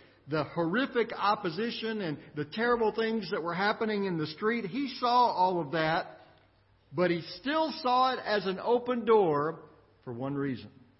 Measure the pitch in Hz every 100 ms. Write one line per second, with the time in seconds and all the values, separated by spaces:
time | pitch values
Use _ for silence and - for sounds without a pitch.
0 | - _ - 151 135 170 165 220 269 247
1 | - - 196 208 180 160 233 - 220 214
2 | 170 139 - 147 147 214 240 240 214 220
3 | 226 226 175 185 170 170 202 214 220 208
4 | 196 165 151 - 214 233 196 240 262 -
5 | 247 247 233 175 185 175 143 160 156 175
6 | - - - - _ _ _ _ _ 143
7 | 180 170 143 - 262 320 320 - 247 254
8 | 262 247 - 208 185 185 214 240 240 240
9 | 214 220 175 143 156 165 - - _ _
10 | 127 117 135 143 139 110 101 - -